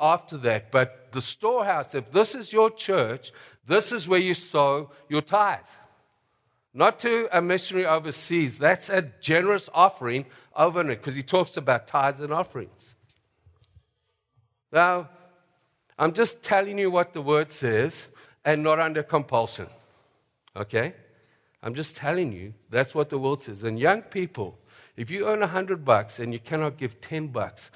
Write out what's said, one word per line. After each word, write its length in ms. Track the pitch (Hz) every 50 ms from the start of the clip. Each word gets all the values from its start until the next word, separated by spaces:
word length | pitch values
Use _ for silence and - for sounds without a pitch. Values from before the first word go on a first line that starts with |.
after 380 | 151 156 165 170 - - 165 143
that. 340 | 120 120 110 107 107 - -
But 400 | 131 127 127 - - - - -
the 100 | 131 123
storehouse, 720 | - - - 208 220 247 247 208 196 180 151 135 - -
if 160 | 139 110 110
this 240 | 135 190 220 214 -
is 180 | 262 214 - 214
your 180 | 220 220 220
church, 640 | 220 - - - 196 170 123 110 120 135 - - - - - - - _ _
this 260 | 120 160 208 214 - 240
is 160 | 226 151 170
where 100 | 185 180
you 160 | 185 185 175
sow 560 | - - - - 151 143 139 139 147 139 - - - _ _
your 140 | 147 151 151
tithe. 380 | - 196 208 208 202 151 98 - _ - - - _ _ _ _ _ _ _ _ _ _ _ _ _ _ _ _ _ _
Not 240 | - 165 208 226 -
to 300 | - 240 233 233 226 226 185
a 80 | 170
missionary 460 | 175 175 180 185 - - 190 185 185
overseas. 720 | 160 160 160 151 160 135 - - - 170 170 156 127 107 107
That's 320 | 143 156 185 185 - -
a 120 | 196 185 170
generous 680 | 135 - _ - 151 160 165 180 196 208 190 - - -
offering 540 | 160 180 196 190 - 131 120 120 135 135 - - - - _ _
over 260 | - 156 180 165 175 165 147
it, 120 | 120 107 -
'cause 120 | 147 131
he 80 | 139 131
talks 340 | - - 185 175 - -
about 300 | 165 139 135 127 117 -
tithes 340 | - - 147 135 139 139 135
and 120 | 147 147 151
offerings. 640 | 165 185 - - 131 95 - - _ - - _ _ _ _ _ _ _ _ _ _ _ _ _ _ _ _ _ - _ _ _ _ _ _ _ _ _ _ _ _ _ _ _ _ _ _ -
Now, 360 | 160 175 180 180 180 170 143 - - - _ _ _ _ _ _ _ _ _ _ _ _ _ _
I'm 160 | - 147 165 165
just 300 | 202 233 220 - - -
telling 340 | - 208 196 196 202 202
you 140 | 202 196 190
what 240 | 180 180 175 175 -
the 80 | 165 143
word 280 | 139 151 151 156 151
says 580 | - - 135 120 110 107 127 160 - - - - _ - - - _ _ _
and 180 | 143 156 151 151
not 160 | 156 156 160
under 240 | 165 160 156 156 147
compulsion. 680 | - - 151 135 - 131 117 117 113 - - 90 80 - - _ _ _ _ _ _ _ _ _ _ _ _ _ _ _
Okay? 400 | 95 104 101 - 113 120 165 185 - _ _ _ _ _ _ _ _ _ _ _ _ -
I'm 120 | 113 120
just 220 | 143 156 - -
telling 340 | - 143 143 170 185 180 135
you, 220 | 101 87 92 104 107 - _ _
that's 260 | 110 123 135 131 -
what 140 | 156 147 147
the 100 | 151 139
word 220 | 131 135 147 139
says. 240 | - 117 104 98 110
And 160 | 117 110 113
young 220 | 131 165 196 226 214
people, 560 | - - 196 180 170 - 127 104 87 - - _ _ _ - - _ _
if 140 | - 120 113
you 160 | 170 202 208
earn 160 | 214 214 214 208
a 60 | 170
hundred 360 | 170 185 190 185 190 170 147
bucks 340 | 135 117 101 104 - - -
and 140 | 120 117 117
you 60 | 117
cannot 380 | - - 165 156 156 147 131
give 240 | 147 139 120 - -
ten 280 | - - 160 160 156 147
bucks, 420 | 120 117 98 - - - - - _